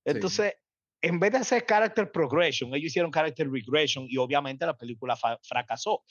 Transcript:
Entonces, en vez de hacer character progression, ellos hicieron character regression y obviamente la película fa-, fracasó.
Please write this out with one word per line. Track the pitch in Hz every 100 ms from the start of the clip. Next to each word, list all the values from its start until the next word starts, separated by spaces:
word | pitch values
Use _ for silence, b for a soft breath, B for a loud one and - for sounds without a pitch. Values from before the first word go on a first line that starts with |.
| -
Entonces, | - 180 180 208 - _ _ _ _
en | 165 170
vez | 196
de | 254
hacer | 247 240 240
character | 214 220 214 202
progression, | - 143 143 170 131 123
ellos | 139 156
hicieron | 180 165
character | 156 156 139 147
regression | 131 110 143 147 135 131
y | 131
obviamente | 127 143 139 135 170
la | 143
película | 120 117 127 117
fa-, | 117 117
fracasó. | - 123 117 117 - 214 B